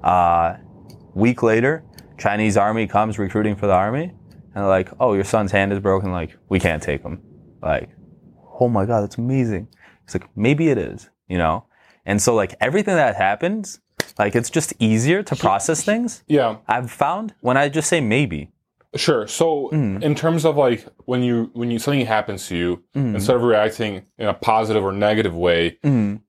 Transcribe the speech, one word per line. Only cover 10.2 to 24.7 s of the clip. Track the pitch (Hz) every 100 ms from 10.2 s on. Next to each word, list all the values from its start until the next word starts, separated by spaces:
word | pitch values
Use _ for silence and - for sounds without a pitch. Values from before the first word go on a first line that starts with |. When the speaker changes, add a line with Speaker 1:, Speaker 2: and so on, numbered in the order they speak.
| - 104
Speaker 1:
"Maybe | 113 147 160
it | 120
is," | 71 - - _ _
you | 90
know? | 82 82 _ _ _ _ -
And | 104
so, | 123 113
like, | 95 -
everything | 113 185 202 175
that | 131 98
happens, | 95 107 170 220 202 - _ - - -
like, | 104 117
it's | 117
just | 160 - -
easier | 113 110 127 185
to | 202 113
Speaker 2:
He |
Speaker 1:
process | 104 98 - 156 -
things. | 220 240 - _
Speaker 2:
Yeah. | 151 117 104 -
Speaker 1:
I've | 117 123
found | - 143 185 220 -
when | 123 131
I | 143
just | 151 -
say | 170
maybe. | 120 120 135 78 71 _ _ _ _ 143
Speaker 2:
Sure. | - 127 104
So | - 165 151 131
Speaker 1:
Mm. | 156 117 95
Speaker 2:
in | 151
terms | 147 160 165
of, | 156 147
like, | 131 113 - _ -
when | 127
you, | 123 117 113
when | 117 120
you, | 117
something | 143 143 113
happens | 110 104 95 -
to | 85
you, | 87 87 _
Speaker 1:
Mm. | 139 127 98
Speaker 2:
instead | 104 123
of |
reacting | 120 107 110 110 107 95 - -
in | 107
a |
positive | 95 - 110 110